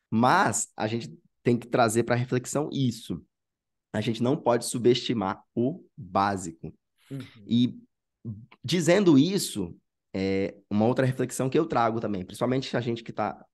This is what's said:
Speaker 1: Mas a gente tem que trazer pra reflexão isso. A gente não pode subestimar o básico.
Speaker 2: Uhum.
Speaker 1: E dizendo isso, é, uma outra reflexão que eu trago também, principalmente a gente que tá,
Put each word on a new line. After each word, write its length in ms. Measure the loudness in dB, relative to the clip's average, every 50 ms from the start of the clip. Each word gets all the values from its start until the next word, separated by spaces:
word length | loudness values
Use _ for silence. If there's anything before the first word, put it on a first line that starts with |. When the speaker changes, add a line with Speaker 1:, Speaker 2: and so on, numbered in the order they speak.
| _ _
Speaker 1:
Mas 600 | 0 2 2 4 4 4 2 0 -2 -4 -6 -8 _
a 120 | -6 -4
gente 260 | -4 -4 -6 -8 -10 -16 -20 _ _ _ _ 0
tem 140 | 0 0
que 100 | 0 0
trazer 360 | -2 0 2 2 2 2 0 0
pra 120 | 0 0
reflexão 540 | -2 -2 -2 -2 -4 -4 -4 -4 -4 -4 -4
isso. 500 | -2 -2 -2 -2 -2 -4 -8 -10 -10 -10 -12 _ _ _ _ _ _ _ _ _ _ _ _ _ -6
A 80 | -4
gente 220 | -2 -2 -2 0 0
não 140 | 0 0
pode 280 | 0 0 0 0 0 -2
subestimar 800 | -4 -6 2 4 4 4 4 2 -2 -2 -2 -2 -4 -4 -6 _ _ _
o 300 | -2 -2 -2 -4 -6 -12 _ _
básico. 760 | -18 -12 -4 0 0 2 2 0 -2 -6 -10 -12 -12 -14 -16 -16 _ _ _ _ _ _ -16
Speaker 2:
Uhum. 160 | -14 -14 -14 -16 -20 -18 -4
Speaker 1:
E 320 | 0 2 4 4 2 0 -6 -18 _ _ _ _ _ _ _ -14 -12 -12 -12 -16 -20 -18 _ -6
dizendo 540 | -2 -2 2 4 4 4 6 6 8 8
isso, 580 | 8 6 6 2 0 -2 -4 -4 -6 -6 -8 -10 -14 _ _ _ _ _ _ -6
é, 420 | -4 -2 0 0 0 -2 -4 -6 -10 _ -2
uma 160 | 0 2 2
outra 200 | 2 2 2 0
reflexão 440 | 0 0 -2 -4 -4 -4 -4 -4 0
que 100 | 0 0
eu 60 | 0
trago 340 | 0 0 0 2 2 0 -2
também, 240 | -4 -4 -4 -6 -6
principalmente 500 | -10 -6 -4 -2 -2 -2 -2 -4 -4 -4
a 40 | -4
gente 220 | -4 -4 -4 -6 -8
que 80 | -10
tá, 340 | -8 -6 -6 -6 -6 -8 -16 _